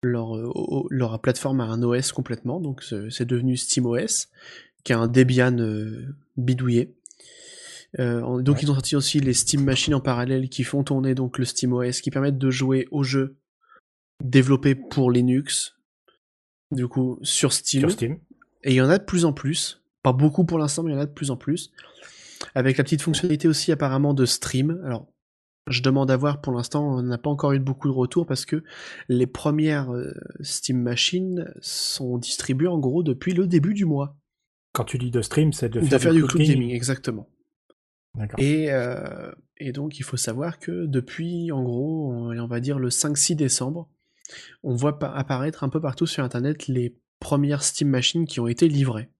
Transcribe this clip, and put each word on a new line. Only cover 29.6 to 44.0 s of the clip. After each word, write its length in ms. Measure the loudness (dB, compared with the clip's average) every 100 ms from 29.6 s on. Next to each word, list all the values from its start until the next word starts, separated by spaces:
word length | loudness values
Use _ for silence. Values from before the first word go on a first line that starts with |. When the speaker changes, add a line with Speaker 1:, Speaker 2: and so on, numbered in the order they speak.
| 2 0 -2
Speaker 1:
euh, 180 | -6 -6 -10 -14 -12
Steam 400 | -8 -8 -2 0
Machines 720 | 0 0 0 0 -2 -4 -6 -12
sont 560 | -10 -6 -6 -4 -2 -4
distribuées 500 | -4 -6 -2 0 2
en 120 | 2
gros 240 | 0 0
depuis 300 | 0 -2 0
le 120 | 0 4
début 280 | 4 4 2
du 100 | 0
mois. 320 | 0 -2 -8 _ _ _ _ _
Speaker 2:
Quand 100 | -6
tu 140 | -4 -4
dis 140 | -2
de 100 | -2
stream, 320 | 0 2 2
c'est 160 | 2 -2
de 100 | 0
Speaker 1:
De 60 | 4
Speaker 2:
faire 160 | 4
Speaker 1:
faire 120 | 6
Speaker 2:
du 80 | 4
Speaker 1:
du 40 | 4
Speaker 2:
cloud 120 | 4
Speaker 1:
cloud 100 | 4
Speaker 2:
gaming. 140 | 4
Speaker 1:
gaming, 140 | 2 -2
exactement. 540 | -2 -4 -4 -8 -10 _ _ _ _ _ _ _ _ -8
Speaker 2:
D'accord. 240 | -8 0
Speaker 1:
Et, 320 | 2 2 2
euh, 600 | 0 -2 -6 -8 -12 -14 -16 _ _
et 140 | -10
donc 260 | -6 -8 -8
il 40 |
faut 140 | -8 -4
savoir 400 | -4 -4 -6 -8
que 300 | -8 -4 -2
depuis 640 | -2 -4 -8 -6 -4 -4
en 100 | -4
gros, 480 | -2 -2 -4 -4 -4
on, 200 | -6 -6 -6
on 80 | -4
va 120 | -4
dire 200 | -2 -2
le 100 | -2
cinq 260 | -2 -2 0
six 200 | 0 0
décembre, 540 | 0 0 -4 -6 -10 _